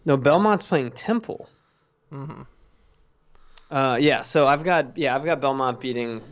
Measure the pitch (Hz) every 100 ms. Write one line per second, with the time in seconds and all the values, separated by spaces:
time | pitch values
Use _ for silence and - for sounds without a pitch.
0 | 165 139 131 165 214 202 - 165 123 -
1 | - 233 - - - _ _ _ _ _
2 | _ 139 139 - - _ _ _ _ _
3 | _ _ _ _ - - _ 143 135 120
4 | 147 127 - 160 135 143 165 170 135 165
5 | 139 131 156 156 139 135 131 117 131 120
6 | 117 113 110